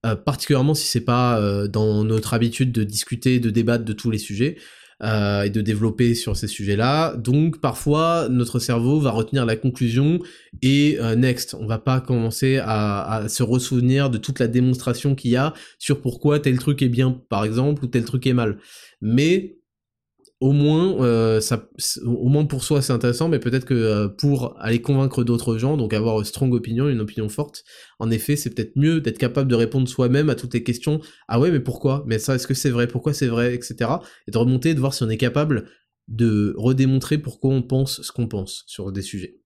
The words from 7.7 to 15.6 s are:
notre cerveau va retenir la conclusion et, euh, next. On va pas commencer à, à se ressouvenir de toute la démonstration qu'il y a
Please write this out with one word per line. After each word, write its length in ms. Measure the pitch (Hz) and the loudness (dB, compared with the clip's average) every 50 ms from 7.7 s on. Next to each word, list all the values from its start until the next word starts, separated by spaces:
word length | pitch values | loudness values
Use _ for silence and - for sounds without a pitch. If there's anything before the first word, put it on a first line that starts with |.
| 113 - - 147 147 156 160 165 170 170 151 113 | -4 -2 -2 0 2 2 2 2 2 0 0 0
notre 300 | 127 123 120 120 - 123 | 0 0 0 0 -2 -4
cerveau 400 | - - 123 117 117 127 143 156 | -2 0 0 0 2 2 2 2
va 120 | 147 131 | 2 0
retenir 340 | 104 113 110 110 - 135 123 | 0 0 -2 0 0 0 0
la 100 | 113 113 | 0 -2
conclusion 640 | 110 - 131 123 - 127 117 113 127 139 151 170 175 175 - - - - _ - - | 0 0 -2 -2 0 -2 0 2 2 2 2 2 0 -4 -8 -16 -20 -20 _ -12 -2
et, 360 | - 127 139 143 147 151 139 - | 2 2 4 4 4 2 2 0
euh, 160 | 113 113 113 | 0 0 2
next. 380 | 113 127 127 123 127 - - - | 2 2 2 2 -2 -4 -10 -8
On 140 | - 113 | -8 -4
va 120 | 107 110 110 | -4 -4 -2
pas 220 | - 135 127 131 | 0 0 0 0
commencer 560 | 131 - 127 117 113 113 - - 135 131 131 | 0 0 0 0 0 -2 -2 0 0 0 0
à, 460 | 135 90 104 110 107 104 104 101 101 - | 0 0 -2 -2 0 0 0 -2 -2 -4
à 260 | 82 110 110 104 107 | -4 -4 -4 -4 -4
se 140 | - - 127 | -2 -2 0
ressouvenir 680 | 107 120 127 123 - 135 123 120 123 131 139 139 135 | 2 2 0 0 0 0 2 2 2 2 2 2 0
de 80 | 120 | -2
toute 220 | 107 - - 135 - | -4 -4 -6 -2 -2
la 80 | 127 | -2
démonstration 680 | 113 117 123 123 127 123 123 - 127 120 120 - 143 139 | 2 2 2 4 4 2 0 -2 -4 -4 -2 0 0 0
qu'il 160 | 131 - 123 | 0 0 0
y 60 | 120 | 2
a 160 | 127 139 156 - - | 2 2 0 -2 -6